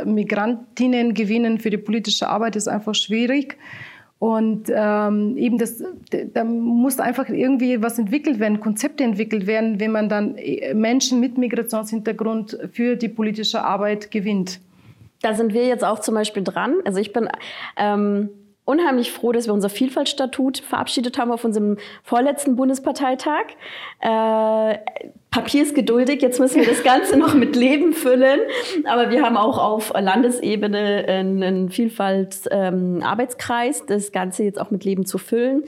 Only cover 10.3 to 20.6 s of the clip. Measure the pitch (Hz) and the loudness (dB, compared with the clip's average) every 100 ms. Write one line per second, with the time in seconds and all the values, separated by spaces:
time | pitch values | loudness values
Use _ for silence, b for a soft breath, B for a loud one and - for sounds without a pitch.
10.3 | - - - - 214 220 254 - 247 254 | -4 -6 -4 -2 0 2 2 2 2 2
11.3 | 247 247 233 233 220 214 220 214 220 220 | 0 -2 -2 -2 -4 -4 -4 -4 -2 -2
12.3 | 220 214 247 196 - 240 240 226 220 214 | -2 -6 -10 -10 -2 0 0 -2 -2 -2
13.3 | 214 208 226 - 196 208 208 - 214 196 | -2 -4 -2 -2 0 0 -2 -4 -4 -2
14.3 | 202 180 - _ b b b b _ 220 | -2 -2 -8 _ b b b b _ -2
15.3 | 214 226 220 247 240 196 214 - 220 214 | 0 0 2 2 2 0 0 -2 0 -2
16.3 | 208 185 180 214 349 214 190 202 240 226 | -2 -4 -2 0 0 0 -2 -2 -2 -4
17.3 | - B B B - 208 208 208 202 208 | -6 B B B -2 0 2 2 0 -2
18.3 | - - _ - 285 339 254 240 - 233 | -8 -20 _ 0 2 2 2 -2 -2 0
19.3 | 233 226 208 196 202 262 302 285 - 254 | 0 2 0 0 0 0 0 -2 -2 -4
20.3 | - 269 262 | 0 -2 -2